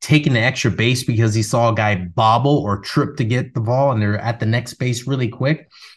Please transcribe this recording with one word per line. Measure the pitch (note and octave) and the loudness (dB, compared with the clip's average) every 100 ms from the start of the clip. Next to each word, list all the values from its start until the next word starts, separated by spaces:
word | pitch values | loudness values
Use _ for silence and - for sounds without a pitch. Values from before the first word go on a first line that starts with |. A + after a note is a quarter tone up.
taking | - D3+ D3 | 2 2 4
the | A#2+ | 2
extra | A#2+ B2+ A#2 | 0 0 -2
base | F2 A#2 B2+ | 0 0 0
because | - A2+ A2+ | -2 0 2
he | A2 | 0
saw | G#2 A#2+ A#2 | 0 2 2
a | |
guy | A2 G#2+ | 2 0
bobble | F#2+ F2 G2 A2 A#2 C#3 D3 | 0 -4 2 4 4 4 2
or | G#2 G2 | 0 -4
trip | - D3+ C#3 - | -2 -2 -2 -2
to | |
get | A2 B2 B2 | -2 -2 -4
the | - | -4
ball | A2 B2+ C#3 | -2 2 2
and | A2 | 2
they're | G#2 G#2 | 0 -2
at | A2 A2+ | -4 -4
the | A2 | 0
next | A#2+ A#2 | -2 -4
base | - B2+ A#2 C3 | -6 -4 -4 -4
really | C3+ A#2 | -2 -2
quick. | - C3+ D#3+ - - - | -2 -2 -2 -6 -20 -20